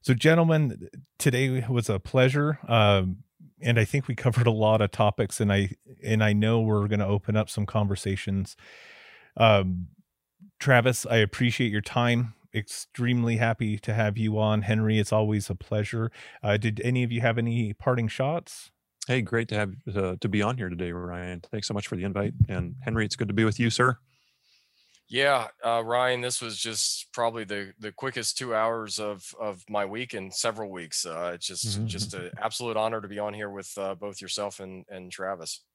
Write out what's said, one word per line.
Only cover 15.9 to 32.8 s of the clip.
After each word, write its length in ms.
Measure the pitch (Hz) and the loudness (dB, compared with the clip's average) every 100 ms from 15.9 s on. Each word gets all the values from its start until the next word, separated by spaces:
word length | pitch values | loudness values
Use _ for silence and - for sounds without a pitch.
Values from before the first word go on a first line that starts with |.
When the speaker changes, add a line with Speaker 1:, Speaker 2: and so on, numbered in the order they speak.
| 117 113 - - - | -4 -4 -6 -20 -6
Speaker 1:
Uh, 120 | 107 107 | 0 2
did 240 | 110 107 | 2 -2
any 200 | 120 127 | -2 0
of 80 | 123 | 0
you 80 | 117 | 0
have 160 | 120 117 | 0 0
any 340 | 117 117 107 | 0 0 -2
parting 340 | 101 - 123 113 | -2 -2 0 -2
shots? 640 | - 135 170 - - - _ _ _ - | -2 -2 -2 -8 -20 -20 _ _ _ -2
Speaker 2:
Hey, 140 | 127 | -2
great 260 | 104 117 113 | 0 -2 -2
to 60 | 107 | -2
have, 180 | 104 92 - 98 | -2 -6 -6 -2
uh, 200 | 95 90 | -2 -2
to 80 | - | -2
be 120 | 101 | 0
on 160 | 101 127 | 0 -2
here 120 | 95 | -6
today, 220 | 85 90 | -4 -6
Ryan. 500 | 87 87 87 90 90 | -6 -8 -8 -8 -10
Thanks 260 | - 110 - | -10 -8 -6
so 60 | |
much 140 | 104 - | -6 -6
for 80 | 90 | -6
the 80 | |
invite. 300 | 98 98 101 - - | -4 -2 -4 0 0
And 280 | 92 87 - | 0 -6 -6
Henry, 240 | - 113 107 | -4 -2 -2
it's 100 | - | -4
good 120 | 107 | -2
to 40 | |
be 100 | 101 | 2
with 160 | 110 101 | 2 2
you, 100 | 120 | -2
sir. 280 | - 123 123 _ _ _ _ _ _ _ _ _ _ _ | 2 2 2 _ _ _ _ _ _ _ _ _ _ _
Speaker 3:
Yeah, 380 | 120 143 135 110 - 117 | 0 2 2 0 -4 -2
uh, 160 | 117 | 0
Ryan, 380 | 113 120 127 123 | 0 0 2 0
this 200 | 123 123 | -2 -6
was 160 | 120 101 | -6 -6
just 540 | 117 107 - - - | -6 -4 -4 -4 -10
probably 320 | - 117 113 | -4 -2 -2
the, 300 | 101 104 98 - | -8 -8 -8 -12
the 120 | 107 | -14
quickest 460 | - 135 123 110 - | -8 -8 -6 -6 -6
two 160 | 127 110 | -4 0
hours 440 | 110 117 107 95 | 0 -2 -6 -8
of, 340 | 107 101 - - | -8 -8 -14 -10
of 240 | 107 92 - | -8 -8 -8
my 180 | 104 98 | -4 -4
week 280 | 107 123 | -6 -8
in 180 | 104 95 | -10 -10
several 380 | - 117 107 104 | -4 -4 -4 -8
weeks. 360 | 92 82 - 87 | -10 -8 -8 -6
Uh, 260 | 82 87 | -6 -6
it's 140 | 87 - | -6 -10
just, 180 | 90 113 | -8 -6
Speaker 2:
Mm-hmm. 220 | 101 110 | -4 -6
Speaker 3:
just 260 | 92 101 | -6 -8
an 160 | 98 90 - | -8 -12 -8
absolute 400 | 110 - 120 | -8 -6 -4
honor 240 | 107 | -2